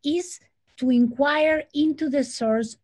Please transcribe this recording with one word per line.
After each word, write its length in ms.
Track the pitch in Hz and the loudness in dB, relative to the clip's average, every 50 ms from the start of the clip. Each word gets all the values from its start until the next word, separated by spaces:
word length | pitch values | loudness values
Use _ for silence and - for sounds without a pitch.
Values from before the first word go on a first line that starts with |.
| - | -2
is 360 | 285 311 349 359 - - - _ _ _ _ _ _ _ - | -2 -2 -2 -4 -6 -14 -20 _ _ _ _ _ _ _ -4
to 120 | 254 254 | 0 2
inquire 720 | 254 240 247 240 240 - 277 285 294 311 311 311 311 311 302 _ | 4 4 4 2 2 0 0 0 2 2 2 2 0 0 -4 _
into 380 | _ 285 302 311 302 302 320 294 | _ 0 0 0 0 -2 -4 -2
the 140 | 254 285 254 | 0 0 -2
source 520 | 247 - - 233 220 220 226 226 220 - _ | -2 -4 -4 -2 0 0 0 -2 -4 -8 _